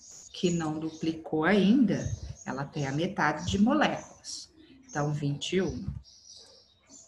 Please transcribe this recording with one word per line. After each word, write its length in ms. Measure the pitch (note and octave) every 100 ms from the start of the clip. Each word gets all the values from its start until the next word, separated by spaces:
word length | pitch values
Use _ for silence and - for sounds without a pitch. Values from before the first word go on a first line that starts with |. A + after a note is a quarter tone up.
| - - -
que 180 | - F3+
não 280 | E3+ D#3+ D#3
duplicou 640 | D#3+ - D#3+ D#3+ - D#3
ainda, 680 | D#3+ G3+ F#3 B3+ G#3 D#3 - - - - -
ela 180 | B2+
tem 220 | C#3+ D#3 C#3
a 60 |
metade 540 | C#3 F3+ F#3+ D3+ D#3 E3+
de 120 | G3
moléculas. 960 | A3 D4+ A#3 D3+ - - - - - - - - -
Então, 240 | D3 D3
vinte 440 | D3 C#3+ C#3+ - F3+
e 60 |
um. 220 | F3 B2 G2+ - - - - - - - _ _ _ -